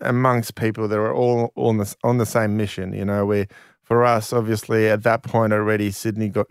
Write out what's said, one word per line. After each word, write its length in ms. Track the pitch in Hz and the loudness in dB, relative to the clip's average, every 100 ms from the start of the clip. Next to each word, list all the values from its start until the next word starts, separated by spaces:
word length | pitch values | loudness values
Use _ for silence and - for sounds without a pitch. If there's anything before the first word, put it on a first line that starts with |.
amongst 540 | - 120 131 120 113 | -2 0 2 0 -2
people 340 | - 110 110 107 | -4 -4 -2 -2
that 80 | 107 | -2
were 160 | 110 | 0
all, 400 | 131 123 120 117 | 0 0 0 -2
all 140 | - 123 | -2 0
on 80 | 110 | 0
the 60 | |
s-, 140 | 101 - | -2 -4
on 140 | 120 120 | 0 0
the 80 | |
same 320 | 110 117 107 107 | 0 0 0 0
mission, 380 | 104 - 92 | -4 -6 -8
you 100 | 101 | -6
know, 220 | 98 101 101 | -2 0 0
where 200 | 104 98 - - _ | 0 -2 -8 -20 _
for 240 | - 117 120 | -2 2 4
us, 260 | 117 107 | 2 0
obviously, 560 | 123 110 107 - 113 110 | -2 0 -2 0 2 2
at 140 | 107 | 2
that 200 | 113 113 | 2 0
point 300 | 120 117 110 | 0 0 2
already, 380 | 107 107 107 104 | 2 0 0 -2
Sydney 400 | 98 113 107 107 | -4 -2 -2 0
got, 160 | 101 - | -2 -4